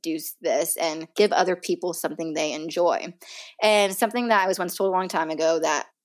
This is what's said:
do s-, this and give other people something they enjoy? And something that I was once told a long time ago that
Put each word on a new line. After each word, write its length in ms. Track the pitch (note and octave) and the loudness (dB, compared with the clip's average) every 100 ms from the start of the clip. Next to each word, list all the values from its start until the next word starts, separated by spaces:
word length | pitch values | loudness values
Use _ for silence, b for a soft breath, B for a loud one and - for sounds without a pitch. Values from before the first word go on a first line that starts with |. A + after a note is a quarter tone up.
do 120 | E3 D#3+ | -6 -6
s-, 200 | - - | -6 -6
this 360 | D#3+ C#3 D#3+ - | 0 0 0 -2
and 300 | E3 D#3 D#3+ - | -2 -4 -4 2
give 160 | G#3 | 2
other 240 | - F3+ F3+ | 4 2 0
people 380 | - F3 F3+ | -2 -4 -4
something 400 | E3 D#3+ D#3 E3 | -4 -6 -6 -6
they 200 | D#3 D#3 | -2 -4
enjoy? 600 | D#3 D#3+ E3+ F3 A2 - - B B B B | -4 -6 0 2 2 -2 -14 B B B B
And 320 | G#3+ G#3 G3+ F#3+ | 4 4 2 0
something 320 | A3+ A#3+ A#3+ | -2 0 2
that 160 | G#3+ | 2
I 40 | F#3 | 2
was 120 | F#3 | 0
once 160 | F3 - | -2 -2
told 140 | F#3+ | 0
a 60 | F#3 | 0
long 120 | F#3 | 0
time 240 | F#3 D#3+ | -2 -2
ago 260 | D#3 D#3+ E3 | 0 2 2
that 280 | D#3 D3 - _ | 2 0 -4 _